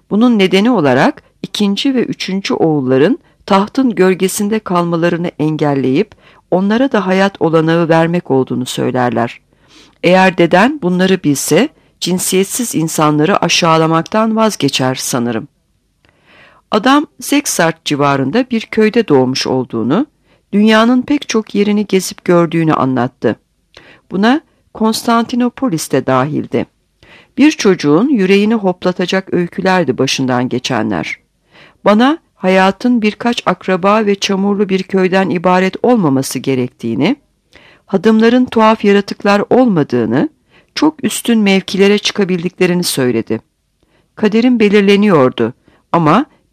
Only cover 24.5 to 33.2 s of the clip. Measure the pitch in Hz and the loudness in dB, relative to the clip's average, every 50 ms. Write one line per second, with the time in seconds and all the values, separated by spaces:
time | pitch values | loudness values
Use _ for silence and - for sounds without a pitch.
24.5 | _ _ _ _ - - 220 220 214 - - - 233 226 226 226 - 240 247 240 | _ _ _ _ -8 -4 -2 -2 -2 -2 -2 0 0 0 0 -2 -2 -2 -2 -2
25.5 | - - 269 254 170 151 - - - 135 127 - 131 127 131 151 151 127 113 - | -2 -4 -4 -4 -4 -4 -4 -2 -2 -2 0 0 0 0 0 -2 -4 -6 -6 -4
26.5 | - 120 95 - _ _ _ _ _ _ _ _ - - - _ _ - 262 311 | -4 -4 -4 -6 _ _ _ _ _ _ _ _ -20 -20 -20 _ _ 2 2 2
27.5 | 311 - - 208 185 143 - 147 147 165 233 302 294 214 185 185 196 202 208 214 | 2 2 0 0 0 2 2 2 2 2 2 2 0 0 2 2 2 2 2 2
28.5 | 233 226 196 185 175 - - 180 180 - 180 175 196 190 190 - - 175 175 170 | 0 0 -2 -2 -4 -2 -4 -4 -4 -2 -4 -4 -4 -4 -4 -4 -4 -4 -4 -4
29.5 | - - 180 190 185 185 170 131 117 - 131 135 - - 135 127 127 123 127 123 | -6 -4 -2 0 0 0 0 0 -2 -2 -2 -2 -2 -2 -2 -2 0 0 -2 -2
30.5 | - 123 - - 135 110 107 110 98 80 76 - - - _ _ _ _ _ _ | -4 -4 -4 -4 -4 -4 -2 -2 -4 -4 -6 -8 -10 -14 _ _ _ _ _ _
31.5 | _ - - - _ _ - 190 208 214 240 262 311 339 _ _ _ _ - 185 | _ -20 -20 -20 _ _ 0 2 4 4 4 2 0 -2 _ _ _ _ -2 0
32.5 | 190 190 190 190 202 - - 247 247 233 208 208 202 - | 2 2 2 2 0 0 0 0 0 0 0 -2 -4 -4